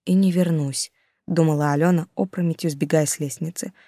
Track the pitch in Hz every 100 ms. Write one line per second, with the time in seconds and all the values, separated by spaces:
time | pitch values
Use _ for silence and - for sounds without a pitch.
0 | - 185 190 175 175 160 143 135 - _
1 | _ _ - 165 160 147 147 143 165 180
2 | 160 - 190 - 175 165 170 143 151 160
3 | 147 - 147 - 160 - - -